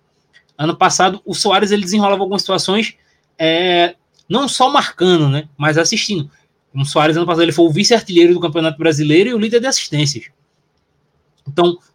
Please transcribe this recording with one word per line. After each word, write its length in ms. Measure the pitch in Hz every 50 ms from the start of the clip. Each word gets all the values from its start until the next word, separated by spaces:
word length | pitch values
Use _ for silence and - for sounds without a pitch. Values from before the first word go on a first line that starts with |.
| _ _ _ _ _ _ _ _ _ _ _ -
Ano 180 | 147 160 170
passado, 460 | 170 190 180 - - 180 190 185 208 -
o 80 | - 190
Suárez, 380 | - - 208 185 196 208 196
ele 100 | 208 208
desenrolava 400 | 196 175 190 214 202 196 202 190
algumas 200 | 196 185 196 190
situações, 540 | - - 190 175 - - 190 214 226 - - _ _ _ _ _ _ _ _ -
é, 560 | 165 160 165 165 180 185 175 175 175 175 175 _ _ _ _ _ _ -
não 180 | 165 240 285 247
só 220 | - - 254 254
marcando, 600 | 285 277 - - - - 170 185 180 165 151 143
né, 180 | 135 147 151 - _ -
mas 200 | 143 151 151 156
assistindo. 520 | 165 156 - 214 - - 208 180 143 147 - _ _ _ _ _ _ _ -
O 100 | 135 139
Suárez, 320 | 143 - 160 151 156 156
ano 100 | 165 175
passado, 180 | 170 170 160 165
ele 100 | 165 151
foi 120 | 160 170
o 60 | 165
vice-artilheiro 640 | 151 170 208 214 240 220 220 - 185 170 170 170 175
do 60 | 175
Campeonato 380 | 170 170 151 170 160 160 156 151
Brasileiro 520 | 160 165 156 143 151 151 147 165 202 240
e 40 | 247
o 60 | 226
líder 220 | 208 226 220 240
de 60 | 226 -
assistências. 580 | - - - - - 147 151 143 143 113 - - _ _ _ _ _ _ _ _ _ _ _ _ _ _ _ _ _ _ _ _ _ _ _ -
Então, 320 | 143 165 175 175 175 175 _ _